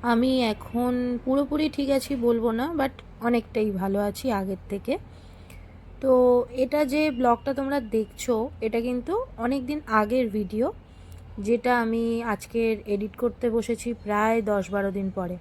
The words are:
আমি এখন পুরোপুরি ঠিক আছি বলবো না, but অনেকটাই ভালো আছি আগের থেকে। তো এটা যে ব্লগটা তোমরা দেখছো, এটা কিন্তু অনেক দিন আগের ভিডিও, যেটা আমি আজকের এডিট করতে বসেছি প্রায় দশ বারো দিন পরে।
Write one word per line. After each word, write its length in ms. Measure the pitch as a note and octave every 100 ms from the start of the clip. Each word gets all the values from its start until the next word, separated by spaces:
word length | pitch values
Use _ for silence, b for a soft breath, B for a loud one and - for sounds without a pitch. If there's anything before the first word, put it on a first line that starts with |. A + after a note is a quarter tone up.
আমি 400 | A#3+ A#3 B3+ C4
এখন 760 | A#3 G#3+ - A#3 B3 B3 B3 B3
পুরোপুরি 440 | - C4+ C#4+ D4 D#4
ঠিক 220 | D4+ C#4
আছি 260 | C4+ - C4+
বলবো 340 | A#3+ A#3 A3+
না, 240 | A3+ C#4 E4
but 140 | C4+ - - -
অনেকটাই 500 | A#3 A#3+ A3+ - G#3+
ভালো 280 | F#3+ F#3+ G3
আছি 320 | G#3 G3 C4
আগের 260 | G#3 F#3+ F#3+ -
থেকে। 300 | G3 - D#4 - B B B B B B B - -
তো 440 | C4+ B3+ B3 B3 -
এটা 340 | B3+ B3+ D4
যে 260 | D4 D4 D#4
ব্লগটা 440 | A#3+ B3 A#3 C4+
তোমরা 260 | C4+ C4+ C#4+
দেখছো, 680 | A3+ A3 G#3+ - - A3+ B3 -
এটা 200 | A3+ A#3
কিন্তু 460 | A#3 B3 A#3+ G4+ C5 -
অনেক 300 | A#3+ C#4 B3
দিন 140 | D4+ D4
আগের 420 | A3 G#3 B3+ A#3+
ভিডিও, 440 | G#3 F#3+ G#3+ C4+ A4+ - B B B - -
যেটা 420 | G3+ A#3 B3 B3
আমি 420 | A3+ A3+ A#3 A3+
আজকের 540 | A#3 G3+ - A#3 A3+ G#3+ G#3+
এডিট 300 | G3+ G#3 -
করতে 340 | A#3+ A3+ A#3+
বসেছি 420 | A3+ G#3+ A3+ A#3
প্রায় 500 | A3+ G#3 G#3 A3 A3+
দশ 280 | G#3 G#3 F#3
বারো 200 | G3+ G3
দিন 200 | G3 G3
পরে। 260 | F#3 F3+ F3+